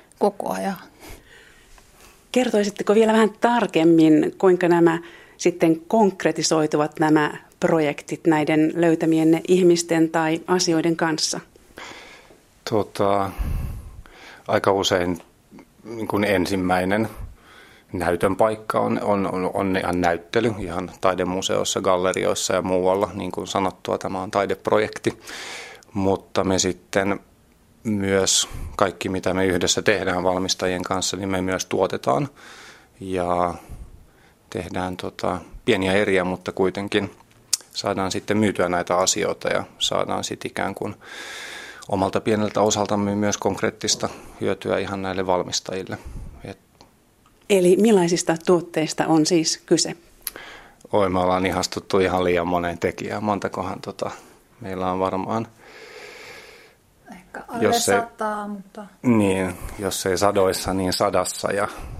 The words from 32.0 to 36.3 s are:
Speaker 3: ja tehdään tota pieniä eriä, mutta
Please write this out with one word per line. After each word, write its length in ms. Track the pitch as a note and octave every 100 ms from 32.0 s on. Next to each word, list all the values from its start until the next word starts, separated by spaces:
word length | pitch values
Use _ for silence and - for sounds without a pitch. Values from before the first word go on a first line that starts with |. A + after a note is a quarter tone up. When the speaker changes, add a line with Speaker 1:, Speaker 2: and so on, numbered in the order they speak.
| - C3+ C#3+ - - - - - _ -
Speaker 3:
ja 540 | F#2+ F#2 F2 F2 F2 E2+ - - - - - _ _ _ _
tehdään 460 | G2 F2 F#2+ F#2 F2+
tota 420 | F#2 - F#2+ F2+ - -
pieniä 280 | - G#2 F#2+
eriä, 320 | F#2+ G2+ F#2+
mutta 280 | F2+